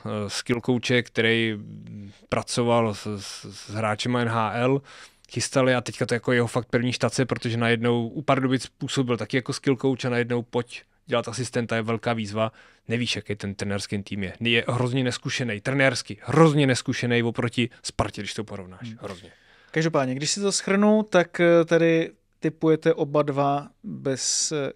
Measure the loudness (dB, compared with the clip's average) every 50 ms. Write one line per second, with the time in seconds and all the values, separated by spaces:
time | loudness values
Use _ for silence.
0 | -6 -6 -4 -4 -4 -6 -6 -6 -2 -2 -2 0 0 0 0 0 2 0 0 0
1 | 0 -2 -2 0 2 2 2 2 0 -2 -2 -6 -10 -14 -16 -16 -16 -16 -16 -16
2 | -16 -18 -20 _ _ -4 -4 -4 -4 -2 -2 0 2 4 4 4 4 2 -2 -4
3 | -8 -8 -8 -8 -10 -12 -14 -16 -16 -16 -16 -16 -12 -10 -4 -2 0 0 0 0
4 | -2 0 0 0 0 0 0 0 0 0 0 0 2 2 2 0 -2 -6 -20 -20
5 | -20 -20 _ _ _ -10 -6 -6 -4 0 2 2 4 4 2 2 0 -4 -4 -4
6 | -2 -2 -2 -2 0 2 2 2 2 0 -2 -4 -2 0 0 0 0 0 0 0
7 | -2 0 0 0 0 0 -2 -4 -4 -2 -2 0 2 2 2 2 2 2 2 2
8 | 0 -4 -6 -4 0 0 2 2 2 0 0 -2 -4 -6 _ -10 -8 -4 -2 0
9 | 0 0 0 -2 -2 -2 -4 -4 -2 -4 -6 -2 0 0 0 2 2 0 0 0
10 | -2 -2 0 0 0 0 -2 -4 -4 -4 -4 -4 -4 -4 -8 -20 -20 _ _ _
11 | _ -2 0 0 0 -2 -4 -6 -6 -4 -2 -2 -2 0 -2 -2 0 -2 -2 -2
12 | -2 -2 -2 -2 -4 -4 -2 -2 -2 -2 -4 -8 -20 -20 _ _ _ -4 -2 -2
13 | -2 -2 -4 -6 -6 -8 -8 -6 -6 -8 -6 -6 -4 -4 -4 -4 -6 -6 -6 -6
14 | -6 -6 -8 -6 -6 -6 -6 -4 0 2 2 2 2 2 0 0 0 0 0 0
15 | -2 -2 -2 -4 -6 -6 -4 -4 -4 -4 -6 -4 -4 -2 2 2 4 2 2 0
16 | -4 -10 -12 -12 -6 2 6 6 6 8 6 6 4 4 2 2 0 -4 -2 -2
17 | 0 0 2 2 2 0 0 -2 -4 -2 0 -2 -2 -2 -4 -8 -12 -6 -2 -2
18 | -2 -2 -4 -10 -10 -8 -8 -8 -8 -8 -10 -12 -14 -14 -16 -16 -14 -14 -14 -12
19 | -12 -12 -12 -14 -18 -20 -20 _ _ _ _ _ _ _ -2 -2 0 2 2 0
20 | 0 0 -2 -2 -2 -4 -2 0 0 0 -2 -2 0 0 2 4 6 6 6 4
21 | 4 4 4 4 4 2 2 2 6 6 6 6 6 4 4 4 4 4 4 4
22 | 2 -2 -6 _ _ _ _ _ -4 -4 -2 2 2 4 4 4 4 2 2 2
23 | 0 0 2 0 2 2 0 0 2 2 0 -2 -4 -8 _ _ -14 -12 -10 -6
24 | -4 -4 -4 -2 -2 -2 -2 -2 -2 -2 -2 -4 -4 -6 -8